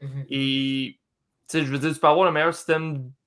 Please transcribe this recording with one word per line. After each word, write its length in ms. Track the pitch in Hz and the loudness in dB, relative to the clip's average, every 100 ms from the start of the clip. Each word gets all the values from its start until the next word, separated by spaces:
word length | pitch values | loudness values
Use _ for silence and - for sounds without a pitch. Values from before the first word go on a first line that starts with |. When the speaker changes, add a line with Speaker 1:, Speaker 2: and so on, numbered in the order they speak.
Speaker 1:
Mhm. 240 | 139 135 135 | -12 -10 -6
Speaker 2:
Et, 720 | 135 135 135 135 135 131 - _ _ _ _ - | -4 -2 0 0 -2 -6 -10 _ _ _ _ -6
tu 120 | 160 | -2
sais, 60 | 139 | 0
je 60 | |
veux 80 | 139 | 0
dire, 140 | 151 | -2
tu 60 | 151 | 2
peux 60 | 156 | 4
avoir 180 | 160 185 | 6 4
le 80 | |
meilleur 200 | 151 165 | 4 0
système 560 | 165 - 160 160 143 127 135 | 0 0 -2 -2 -6 -8 -16